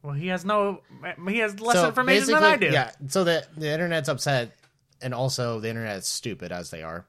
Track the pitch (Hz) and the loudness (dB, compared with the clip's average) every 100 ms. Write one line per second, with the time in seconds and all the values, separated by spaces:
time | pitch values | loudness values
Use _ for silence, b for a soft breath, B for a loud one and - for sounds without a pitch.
0 | 143 143 180 185 175 214 202 190 _ - | -6 -6 -4 -4 0 2 0 -2 _ -14
1 | 175 170 175 220 220 202 226 185 165 247 | -12 -8 -4 0 -2 -2 2 4 4 2
2 | 254 294 269 302 311 294 175 147 123 - | 4 4 6 6 6 6 4 2 0 -6
3 | 139 196 175 165 - 156 156 156 175 165 | -4 0 2 2 -2 -8 -4 -2 0 -2
4 | 147 139 - 135 117 _ _ _ _ _ | -2 -2 0 0 -2 _ _ _ _ _
5 | 127 120 131 131 120 113 110 113 113 98 | -8 -2 -2 -2 -4 -4 -4 -6 -6 -6
6 | 92 - 120 98 87 87 90 82 80 85 | -6 -6 -6 -8 -8 -10 -10 -12 -10 -12